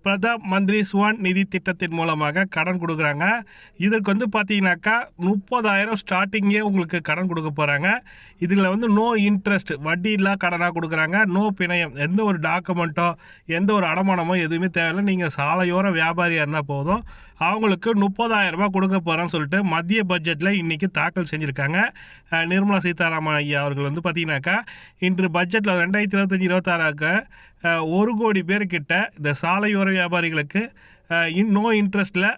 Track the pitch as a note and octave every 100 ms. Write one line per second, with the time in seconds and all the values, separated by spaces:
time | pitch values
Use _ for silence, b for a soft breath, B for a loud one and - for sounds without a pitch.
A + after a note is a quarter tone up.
0 | G3 G3 A3+ A#3 G3 F#3+ G3 G#3+ G3+ G3
1 | G#3 A3 F#3 F#3 G3 F#3 F#3+ F3+ F3 E3
2 | E3 D#3 D3+ E3 F#3+ - E3+ F3+ E3+ D#3
3 | D3+ C#3+ F3+ A#3 G3+ B B - F#3+ A3
4 | G3 G3 A#3+ G#3+ G3+ G#3 F#3+ F3 G#3+ A#3
5 | - - F3 G3+ - B3 A3 G3 G#3+ G#3+
6 | - F#3 G3 G#3+ G3 G#3 G#3+ G3 E3 F3
7 | D3+ D#3 F#3 E3 D#3 D3 D3 C#3+ F3+ A#3+
8 | - B B - F3 G3 F#3 G3+ A#3 G3+
9 | A3+ A3 G3+ G3+ G3+ G3 - C#3+ D3+ F3
10 | G3 G#3 F#3+ G3 F3 F3 F3 E3+ D#3+ D#3+
11 | D#3 G3 G#3 F3+ G#3 G3 F3 F3 D#3+ C3
12 | D3+ F#3+ G#3+ F3 D#3+ F3 F3 F3+ E3+ D3+
13 | F3 E3 B B - E3 G3+ G#3 F3 E3
14 | F#3+ F#3 E3+ F3+ D#3+ E3 F#3 E3+ E3 F3
15 | G3+ F#3 E3 - C#3+ F3 F3+ F3 G3 E3
16 | E3 E3+ F3 E3 D3 D#3 C#3+ C#3 D3 G#3+
17 | - B B - E3 G#3+ A3 F3+ A3+ G#3
18 | G3+ G3 A#3 G#3+ F#3+ E3 G#3 F#3+ F#3+ F#3+
19 | E3+ D#3+ E3+ D#3+ D3 F#3+ G3 D#3+ E3+ A3
20 | F#3+ F3+ D#3+ D#3 F#3 G3+ E3 D#3 F#3+ D#3
21 | E3 F#3 D#3+ D#3 D3+ C#3 C#3 F3 A#3+ -
22 | B B _ E3 E3 F#3 G3+ G3 F3 E3+
23 | E3 D#3+ D#3 D3 D3 C#3+ C#3+ C#3 C#3+ D#3+
24 | E3+ E3 D#3+ C#3+ D3 G3+ A3+ B B _
25 | F#3 F#3 F#3 E3 F3 A3 G3+ F3+ F3 G#3
26 | G#3 G3 G3 F#3+ F#3 F#3 F3+ E3+ D#3+ D3
27 | D#3 G3 - B B _ E3+ E3 D#3+ F3+
28 | A3 G#3+ A3+ G3 E3 G3+ G3 E3+ C#3+ F3
29 | A3 - D3 C#3 E3+ F#3+ G#3 G3+ G3 F#3+
30 | F3 F3 E3+ D#3 D3 G3 A#3+ - b b
31 | _ E3+ E3 E3+ A3 G3+ A3+ G#3+ G3+ G3+
32 | F#3+ F3+ G3+